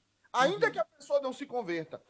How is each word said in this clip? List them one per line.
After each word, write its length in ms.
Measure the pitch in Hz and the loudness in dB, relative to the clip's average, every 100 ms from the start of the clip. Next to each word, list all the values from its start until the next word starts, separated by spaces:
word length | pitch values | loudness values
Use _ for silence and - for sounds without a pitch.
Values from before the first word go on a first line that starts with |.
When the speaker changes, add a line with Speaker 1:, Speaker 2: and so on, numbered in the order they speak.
| _ _ _ | _ _ _
Speaker 1:
Ainda 360 | 240 269 392 440 | 2 4 4 0
Speaker 2:
Uhum. 60 | |
Speaker 1:
que 60 | - | 0
a 60 | |
pessoa 360 | 320 _ - 285 | -4 _ -2 0
não 100 | 262 | 0
se 120 | 247 277 | -6 -6
converta, 560 | 240 185 170 156 117 | -6 -2 -4 -4 -12